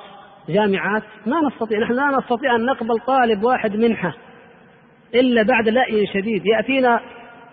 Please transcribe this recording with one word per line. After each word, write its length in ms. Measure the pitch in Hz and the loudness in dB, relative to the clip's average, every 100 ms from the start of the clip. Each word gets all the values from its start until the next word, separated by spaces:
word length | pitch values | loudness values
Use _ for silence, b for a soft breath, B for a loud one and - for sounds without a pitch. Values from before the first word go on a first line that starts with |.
| - - - - - | -20 -20 -20 -20 -4
جامعات؟ 540 | 180 214 190 170 214 208 - 214 | 0 0 0 -2 -4 -6 -10 -4
ما 140 | 320 294 | -2 -2
نستطيع. 300 | - 220 208 | -4 -4 -2
نحن 140 | 214 | -2
لا 260 | 240 285 269 | -2 0 -2
نستطيع 360 | - 233 269 | -2 -4 0
أن 100 | 240 | 0
نقبل 340 | 233 262 226 226 - | 0 -4 -2 -4 0
طالب 380 | 262 226 208 | 0 2 2
واحد 320 | 226 254 220 208 | 0 0 -2 0
منحة 380 | 233 214 175 - - - - - - _ _ _ - | 0 0 -4 -8 -18 -20 -20 -20 -20 _ _ _ -4
إلا 280 | 233 254 233 | 0 2 4
بعد 260 | 208 220 220 | 4 2 2
لأي 380 | 226 247 214 196 | 2 2 0 0
شديد. 400 | 196 202 208 165 | -2 -2 -2 0
يأتينا 540 | 220 214 269 254 233 - - - - - | 0 0 2 2 2 -2 -20 -20 -20 -20